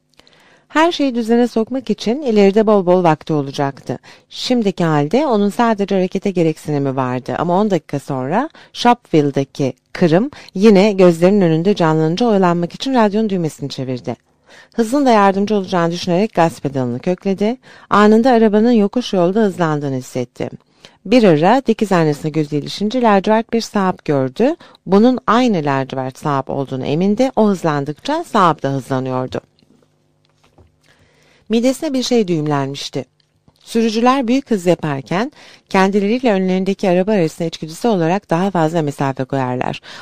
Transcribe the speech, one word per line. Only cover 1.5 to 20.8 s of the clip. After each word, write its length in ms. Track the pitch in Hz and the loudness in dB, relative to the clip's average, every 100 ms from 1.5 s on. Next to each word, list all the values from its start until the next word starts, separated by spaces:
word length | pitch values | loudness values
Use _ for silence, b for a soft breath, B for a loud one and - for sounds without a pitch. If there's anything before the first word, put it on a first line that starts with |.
| 233 220 254 - | -2 -4 -6 -6
için 320 | 202 - 262 | -4 -4 -4
ileride 460 | 285 214 196 196 214 | 0 4 4 4 4
bol 180 | 208 175 | 2 4
bol 180 | 185 | 4
vakti 300 | 175 156 - | 4 0 -2
olacaktı. 680 | 156 139 135 139 - - - B B B | -4 -4 -4 -6 -6 -12 -12 B B B
Şimdiki 540 | - - 247 202 - | -10 -2 0 0 0
halde 440 | 170 151 147 233 302 | 0 2 2 0 0
onun 220 | 220 202 | 0 0
sadece 460 | 196 233 214 196 196 | 0 0 0 -2 -2
harekete 360 | 185 196 202 | -2 -2 -4
gereksinimi 640 | 180 165 156 - 147 139 131 | 0 0 -2 -4 -4 -2 -2
vardı 400 | 127 127 123 127 | -4 -4 -6 -4
ama 200 | 170 180 | 0 0
on 120 | 214 | 0
dakika 280 | 185 - 143 | -2 -4 -10
sonra 500 | - 135 127 185 294 B B | -6 -8 -4 -4 -4 B B
Shopville'daki 1000 | - 240 240 _ 160 143 139 139 - 139 - _ | -2 0 0 _ 0 0 0 -4 -4 -6 -6 _
kırım 380 | - 175 165 269 B B | -2 2 2 0 B B
yine 380 | 190 220 196 214 | 2 6 6 4
gözlerinin 500 | 190 180 165 175 208 | 6 4 6 2 4
önünde 340 | 175 160 175 208 | 2 2 0 0
canlanınca 500 | 165 156 160 180 240 | 2 2 0 0 0
oyalanmak 460 | 202 185 175 175 | 2 2 0 -4
için 200 | - 269 | -8 -4
radyonun 360 | 262 214 202 220 | 0 2 0 -2
düğmesini 400 | 190 160 - 139 | -2 -4 -6 -12
çevirdi. 460 | - 131 123 123 117 _ _ B B B - | -8 -8 -8 -8 -12 _ _ B B B -6
Hızın 300 | 220 277 269 | -2 0 2
da 60 | |
yardımcı 440 | 220 196 190 202 208 | 4 4 2 0 -2
olacağını 360 | 180 185 170 | -2 -2 -2
düşünerek 420 | 175 - 175 220 | -2 -2 -2 0
gaz 260 | - 170 - | 0 0 0
pedalını 400 | 143 135 123 120 | -6 -4 -4 -4
kökledi. 580 | 180 180 196 185 208 262 B B B | -4 -4 -4 -2 -2 -4 B B B
Anında 420 | 196 208 220 247 | 2 4 4 4
arabanın 400 | 233 220 208 226 | 4 4 2 2
yokuş 420 | 240 202 247 - | 2 2 -2 -4
yolda 280 | 196 175 196 | 0 0 2
hızlandığını 540 | 214 170 165 151 143 131 | 0 0 -2 -2 -4 -6
hissetti. 540 | 127 131 123 - - - b b | -8 -8 -8 -8 -12 -12 b b